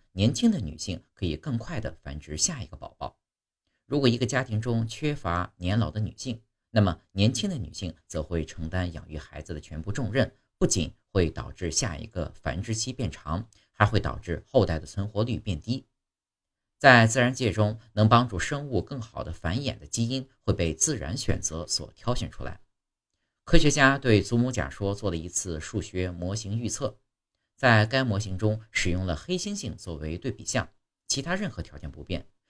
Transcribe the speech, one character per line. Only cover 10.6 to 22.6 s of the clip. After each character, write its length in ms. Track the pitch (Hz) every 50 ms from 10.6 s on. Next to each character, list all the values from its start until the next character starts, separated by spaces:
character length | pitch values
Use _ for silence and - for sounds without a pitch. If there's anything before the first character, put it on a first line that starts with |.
| 190
仅 260 | - - - 78 - - _ _ _
会 180 | - 98 87 76
导 220 | - - - -
致 180 | - - 90 82
下 260 | 76 - - 101 80
一 120 | 73 - -
个 240 | - 90 78 - -
繁 260 | - - 76 64 87
殖 140 | 104 - 110
期 180 | 110 - -
变 200 | - - 123 82
长， 360 | 76 - - 76 80 92 117 - _ _ _ _
还 140 | _ _ 107
会 140 | 101 113 95
导 180 | - 71 - -
致 260 | - - 82 78 - _
后 180 | - 131 98
代 140 | 82 82 78
的 60 | - -
存 200 | - 98 101 107
活 160 | - 101 113
率 160 | 127 113 -
变 200 | - 107 90 73
低。 260 | - 107 127 135 - _ _ _ _ _ _ _ _ _ _ _ _ _ _ _ _ _ _ _
在 280 | - 139 127 117 113 113
自 100 | 113 135
然 120 | 120 123 131
界 160 | - 131 107
中， 300 | 90 107 104 104 110 110 - - _
能 160 | 104 110 107
帮 180 | 120 120 123 120
助 100 | 95 90
生 300 | - - 147 143 147 143
物 140 | 123 90
更 180 | - - 143 131
好 240 | 110 - - 69 -
地 80 | 82
繁 240 | 85 - - 82 90
衍 240 | 131 143 131 - -
的 80 | - -
基 220 | - 117 117 117
因 180 | 131 131 131 - _ _
会 120 | _ - -
被 200 | - 85 80 76
自 240 | - - - 147 104
然 180 | 65 73 95
选 240 | 147 - - 73 -
择 260 | - - 80 82 78
所 240 | - - - - - -
挑 180 | _ - 117 123
选 160 | - 95 73
出 140 | - - 64
来。 160 | - - -